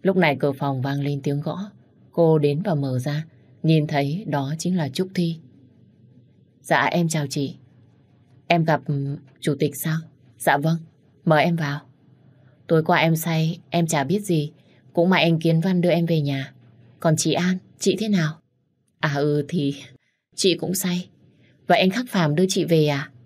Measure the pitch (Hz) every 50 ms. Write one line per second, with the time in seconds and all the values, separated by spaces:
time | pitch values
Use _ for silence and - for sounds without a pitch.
0 | - 185 190 185 180 151 139 131 - 143 131 - 147 139 135 127 127 139 139 143
1 | 139 143 143 139 135 147 143 143 151 - 151 180 202 208 _ _ _ _ _ _
2 | _ _ _ - 170 160 160 156 143 147 143 151 208 208 165 143 139 135 127 127
3 | 127 151 143 156 160 - - - - _ - _ - 156 160 156 147 151 160 143
4 | 143 139 147 190 220 - 139 139 135 135 156 160 - 180 185 180 151 131 127 -
5 | 185 185 - 180 175 165 165 160 - - _ - - - _ _ _ _ _ _
6 | _ _ _ - _ _ _ _ _ _ _ _ _ - 165 135 135 - - 180
7 | 170 160 165 156 143 135 - 151 139 - - - - _ _ _ _ _ _ _
8 | _ _ _ _ _ _ _ _ _ _ 170 170 160 165 156 147 - - 147 139
9 | 139 139 139 - - - _ _ - 160 143 139 151 143 - - - 160 160 160
10 | - - _ _ _ _ _ _ - 160 139 143 147 160 170 160 - - _ _
11 | _ _ _ _ _ 170 156 151 139 175 170 165 156 143 143 147 - - _ _
12 | _ _ _ _ _ _ _ _ _ - _ _ _ - 165 160 156 - 180 147
13 | 151 165 165 160 - 170 165 160 160 160 165 - - _ - 175 165 160 165 147
14 | 139 131 180 208 202 - 175 156 147 147 - _ _ _ _ _ _ - _ 175
15 | 170 185 190 165 156 165 165 160 165 165 165 160 165 190 180 175 170 175 151 170
16 | 170 165 170 156 143 143 139 135 135 135 - - - - _ _ - - _ _
17 | - 165 156 - - 165 143 - 175 180 185 185 _ _ - _ - 202 - -
18 | 214 214 202 175 160 151 - - _ _ _ _ _ _ _ _ _ _ _ _
19 | - 156 143 143 143 151 147 147 143 147 175 175 143 139 143 - - - - _
20 | _ _ _ _ _ _ _ - - 185 170 165 - - 180 - - 180 175 180
21 | 185 - _ _ _ _ _ _ _ _ _ _ _ - 180 - - 185 185 240
22 | 254 - - 196 165 147 147 165 185 185 - 202 160 160 170 160 151 147 143 139
23 | 143 - - - -